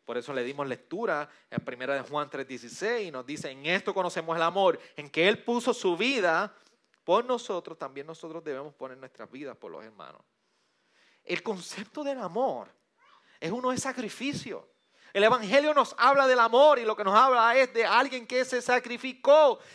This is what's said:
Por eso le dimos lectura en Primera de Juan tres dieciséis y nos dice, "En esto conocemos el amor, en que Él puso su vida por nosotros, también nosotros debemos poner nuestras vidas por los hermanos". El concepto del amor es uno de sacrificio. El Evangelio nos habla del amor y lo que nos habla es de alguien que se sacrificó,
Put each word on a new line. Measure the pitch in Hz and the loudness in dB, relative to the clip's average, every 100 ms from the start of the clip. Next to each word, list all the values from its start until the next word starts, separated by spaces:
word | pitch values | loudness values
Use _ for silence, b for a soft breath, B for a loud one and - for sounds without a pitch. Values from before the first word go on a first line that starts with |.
Por | - 120 | -12 -10
eso | - | -8
le | 131 | -6
dimos | 123 143 139 | -6 -6 -8
lectura | 123 - 180 226 151 147 b b | -10 -10 -8 -4 -4 -6 b b
en | 123 | -12
Primera | 127 123 131 | -10 -8 -6
de | 139 | -6
Juan | 131 147 143 | -6 -8 -6
tres | 139 135 | -8 -10
dieciséis | 123 120 110 208 240 185 | -12 -14 -8 -6 -4 -6
y | |
nos | 131 | -10
dice, | 127 151 151 | -12 -12 -12
"En | 135 | -10
esto | 151 185 202 | -4 -4 -2
conocemos | 190 180 170 165 165 | -4 -4 -4 -4 -2
el | |
amor, | 165 185 190 - B B | 0 2 2 0 B B
en | 143 | -8
que | 156 180 | 0 2
Él | 220 | 2
puso | - 240 247 | -2 -2 -2
su | - 190 165 | -2 -2 0
vida | 240 269 175 165 202 - b b _ _ | 0 0 0 0 -2 -8 b b _ _
por | - 202 | 0 0
nosotros, | 247 240 - 180 - 160 | 0 -4 -6 -8 -10 -12
también | 139 135 156 | -14 -12 -16
nosotros | 160 165 165 | -16 -14 -12
debemos | 156 135 147 | -10 -10 -12
poner | 139 131 127 | -14 -16 -16
nuestras | 131 - 104 | -20 -20 -18
vidas | 127 143 110 | -16 -16 -16
por | 98 | -16
los | 80 | -16
hermanos". | 110 104 67 - _ _ _ _ _ _ _ _ _ _ | -18 -20 -20 -20 _ _ _ _ _ _ _ _ _ _
El | - 170 | -10 -8
concepto | 226 185 - - 214 302 | -8 -10 -12 -14 -12 -10
del | 277 269 | -8 -8
amor | 185 185 254 127 95 _ _ _ b b b b | -8 -4 -4 -4 -10 _ _ _ b b b b
es | 165 | -8
uno | 233 254 | -4 -4
de | 247 | -4
sacrificio. | 269 254 214 - 269 - 226 110 - _ _ b b | -6 -6 -10 -8 -8 -8 -10 -14 -16 _ _ b b
El | 196 | 2
Evangelio | 214 247 202 269 302 | 4 4 2 2 4
nos | 294 233 - | 2 2 2
habla | 247 277 262 | 4 6 4
del | 254 | 4
amor | 226 240 302 262 | 4 8 8 6
y | |
lo | 220 | 2
que | 220 | -2
nos | 196 | 2
habla | 208 262 247 226 254 | 6 6 6 4 4
es | 254 | 2
de | 226 202 | 2 2
alguien | 226 262 254 226 | 2 2 -4 -4
que | 254 | -4
se | 254 247 | -2 -2
sacrificó, | 240 247 247 240 262 247 262 302 294 208 B | 0 0 0 -8 -10 -2 6 8 8 4 B